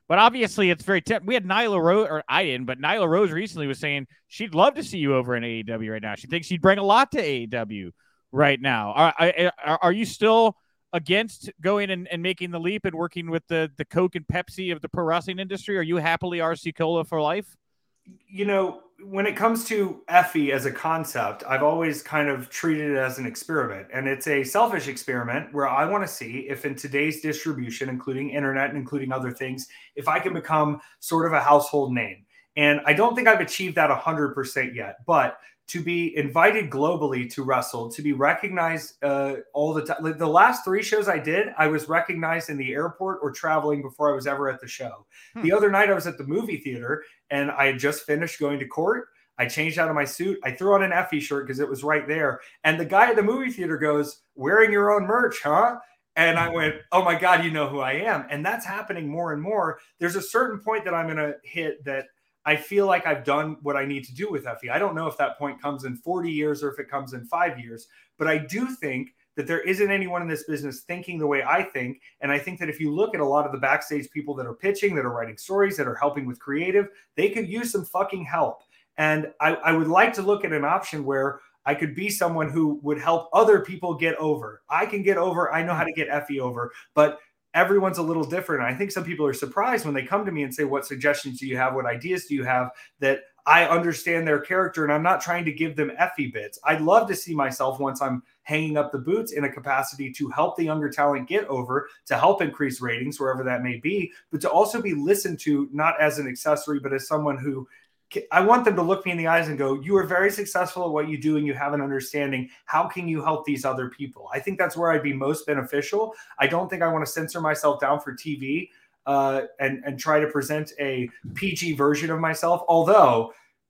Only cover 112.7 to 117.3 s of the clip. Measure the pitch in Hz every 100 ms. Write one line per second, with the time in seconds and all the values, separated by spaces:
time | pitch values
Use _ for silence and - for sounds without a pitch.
112.7 | 156 170 180 170 156 143 156 151 135 135
113.7 | 127 127 - 135 - - 139 - 190 180
114.7 | 165 170 156 147 139 135 147 - 143 127
115.7 | 143 147 202 220 - - - 139 170 185
116.7 | 180 165 160 147 - 160